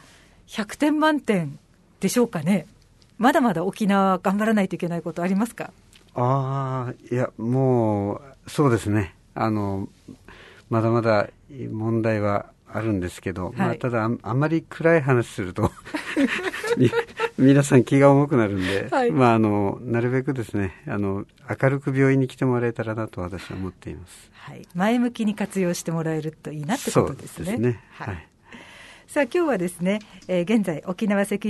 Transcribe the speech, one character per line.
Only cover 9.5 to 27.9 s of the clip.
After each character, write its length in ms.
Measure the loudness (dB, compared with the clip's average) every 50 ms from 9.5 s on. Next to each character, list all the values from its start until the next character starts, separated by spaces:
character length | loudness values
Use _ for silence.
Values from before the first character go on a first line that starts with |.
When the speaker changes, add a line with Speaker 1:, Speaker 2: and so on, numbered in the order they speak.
Speaker 2:
の、 360 | -2 -2 -2 -4 -4 -6 -8 -10 -14 _ _ -20 -20 -20 -20 -20 -20 -20 -20 -20 -20 -18 -8 -4
ま 120 | -2 0
だ 80 | 2 2
ま 120 | 2 2
だ 280 | 4 4 4 2 2 0 -6 _ _ -18 -14 -12 -10 -8
問 320 | -6 -4 -2 -2 0 0
題 180 | 0 0 0 0
は 280 | 0 0 0 -2 -4 -6 -18 _ _
あ 140 | -10 -8 -4
る 100 | -2 -2 -2
ん 60 | -2
で 80 | -2 -6
す 120 | -8 -8
け 100 | -8 -8
ど、 160 | -6 -6 -6
Speaker 1:
は 40 | -6
い。 40 | -4
Speaker 2:
ま 120 | -2 -2 -2
あ、 40 | -2
た 140 | -4 -4 -2
だ、 140 | -2 -2 -2
あ 40 |
ん-、 120 | -2 -4 -4 -4
あ 100 | -4 -2
ん 60 | 0
ま 80 | 0
り 140 | 0 0 -2 -4
暗 300 | -6 -6 0 2 4 4
い 40 | 4
話 260 | 4 4 2 2 2
す 140 | -2 -4 -8
る 120 | -8 -6 -2
と、 180 | -2 -2 -2 -2 -4 -14 -10 -10 -8 -8 -4 -2 0 0
<laughs> 480 | 0 0 -2 -4 -6 -6 -4 -4 -2 2
み-、 120 | 4 2 2 2 0 -4 -4 -4 -4 -4 -4 0
皆 260 | 4 6 6 6 6 4
さ 140 | 6 4
ん 60 | 4 4
気 140 | 4 4 6
が 120 | 6 8
重 160 | 6 6 4
く 80 | 2 2
な 100 | 2 2
る 120 | 2 0
ん 80 | -2 -2
で、 220 | -2 -2 -4 -2 -2
Speaker 1:
は 140 | 0 0 0
い。 60 | 2
Speaker 2:
ま 160 | 2 4 4
あ、 60 | 6 6
あ 40 | 6
の、 400 | 4 4 2 2 0 0 -2 -4
な 200 | -6 -4 -2 -2
る 100 | 0 0
べ 100 | -2 -2
く 120 | -2 -2 -4
で 100 | -4 -6
す 120 | -6 -4
ね、 180 | -4 -4 -4 -6 -10 -10
あ 120 | -6 -4
の、 280 | -4 -2 -2 -4 -6 -8 -12 _ _ -10 -10 -4 0
明 80 | 0 0
る 100 | 0 0
く 160 | -4 -2 0
病 180 | 2 2 4 4
院 60 | 2
に 80 | 0
来 80 | -2 -2
て 80 | -2 0
も 160 | 0 0 0
ら 80 | 0
え 60 | -2 -2
た 100 | -4 -6
ら 100 | -6 -4
な 140 | -6 -6
と 140 | -8 -8 -8
私 280 | -8 -8 -8 -10 -12 -10
は 60 | -10
思 120 | -8 -8 -8
っ 20 |
て 180 | -10 -12 -14 -14
い 60 | -14
ま 100 | -14 -16
す。 240 | -18 -20 -20 -20 -20 _
Speaker 1:
は 200 | -20 -20 -18 -18
い。 120 | -18 -16 -10 -4
前 240 | -2 0 0 2 2
向 120 | 0 -2
き 140 | -2 -2 -2
に 80 | -2 -2
活 280 | -2 -4 -4 -2 -2
用 120 | 0 0 -2
し 80 | -4
て 100 | -4 -6
も 120 | -4 -4 -2
ら 100 | -2 -4
え 80 | -4
る 120 | -4 -6 -10
と 180 | _ -12 -12
い 100 | -10 -8
い 40 | -6
な 100 | -4 -4
っ 80 | -4 -4
て 80 | 0
こ 120 | 0 2 2
と 100 | 0 -2
で 120 | -8 -14
す 120 | -16 -12 -10
ね。 60 | -8
Speaker 2:
そ 60 | -6 -4
う 20 |
で 0 |
す 40 | -2
ね。 200 | 0 0 -2 -4 -8 -20